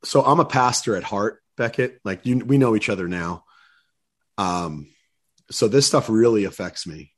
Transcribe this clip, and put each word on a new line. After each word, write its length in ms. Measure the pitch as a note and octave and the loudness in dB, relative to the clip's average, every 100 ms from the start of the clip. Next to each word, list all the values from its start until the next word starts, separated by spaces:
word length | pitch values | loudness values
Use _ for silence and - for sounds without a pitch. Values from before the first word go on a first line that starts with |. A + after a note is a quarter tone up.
so 180 | - C#3+ | 0 2
I'm 160 | B2+ D3+ | 4 4
a 40 | D#3 | 2
pastor 500 | C#3 B2 A#2 - G2 | 2 2 0 -2 -4
at 80 | |
heart, 380 | E2+ G2+ G#2 - _ _ | -4 -4 -4 -6 _ _
Beckett. 440 | A#2 - B2 - | -6 -2 -4 -4
Like, 220 | G#2 F#2+ B2 | -8 -6 -2
you, 140 | B2+ | -2
we 180 | A#2+ C#3 | 2 2
know 180 | C3 A2 | 4 2
each 140 | - | 0
other 180 | G2 F2+ | -4 -4
now. 380 | F2+ E2+ F2 _ _ _ _ _ _ _ _ _ - | -4 -6 -8 _ _ _ _ _ _ _ _ _ -6
Um, 520 | F#2+ F2 E2+ D2+ D2 _ _ _ _ _ _ | -4 -2 -6 -8 -14 _ _ _ _ _ _
so 180 | - A2+ | -2 2
this 180 | B2 C#3 | 4 4
stuff 220 | D3+ B2+ | 2 2
really 340 | A2 A#2 A2 | 4 4 4
affects 420 | G2 - F2+ - - | 0 -6 -10 -10 -14
me. 280 | D#2+ D2+ | -14 -18